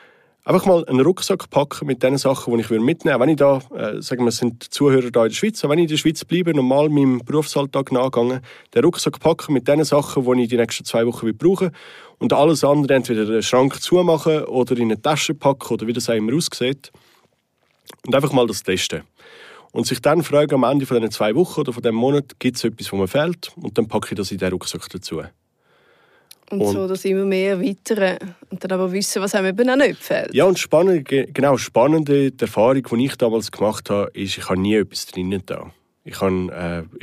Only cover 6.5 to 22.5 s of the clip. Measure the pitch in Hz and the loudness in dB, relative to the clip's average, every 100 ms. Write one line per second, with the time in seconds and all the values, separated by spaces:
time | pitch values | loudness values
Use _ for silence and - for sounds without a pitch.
6.5 | 151 127 135 156 147 135 123 120 151 147 | 0 2 2 2 4 2 2 0 -2 0
7.5 | 147 139 135 131 127 131 127 120 131 - | -2 -2 -4 -2 0 0 0 0 -2 -10
8.5 | - _ 117 156 - 160 - 156 165 - | -20 _ 2 2 2 -4 0 0 0 0
9.5 | 135 143 147 151 147 139 143 123 127 117 | 0 2 2 2 0 0 -2 2 2 2
10.5 | 120 113 - - 113 120 117 113 107 165 | 0 0 -4 -4 0 0 -2 -4 0 2
11.5 | 185 180 - - - - - - 131 156 | 2 0 -4 -18 -20 -20 -4 0 4 4
12.5 | 151 143 147 139 135 123 110 107 113 104 | 4 2 2 4 2 2 0 0 0 2
13.5 | 127 135 - - 180 175 156 165 156 - | 2 2 0 0 2 4 2 2 -2 -2
14.5 | 127 120 120 113 107 147 147 - 147 139 | -2 0 0 0 0 -2 -2 -2 -2 0
15.5 | 135 - 113 113 120 120 113 110 147 175 | 0 -4 -4 -4 -4 -2 -2 0 -2 -2
16.5 | - 123 139 - _ _ _ _ _ _ | -4 -4 -4 -12 _ _ _ _ _ _
17.5 | _ _ _ - - - 131 147 135 117 | _ _ _ -20 -14 0 0 2 2 0
18.5 | 98 - 92 - 80 - _ - - - | -2 -4 -4 -4 -8 -12 _ -20 -20 -20
19.5 | - - - 117 127 143 165 143 143 151 | -20 -10 -6 -4 0 2 2 2 2 2
20.5 | 139 120 143 131 120 110 - 107 123 180 | 2 2 0 0 0 -2 -2 0 0 0
21.5 | - 135 120 117 113 131 143 - - 127 | -2 -6 -4 -2 0 0 0 -2 -6 -4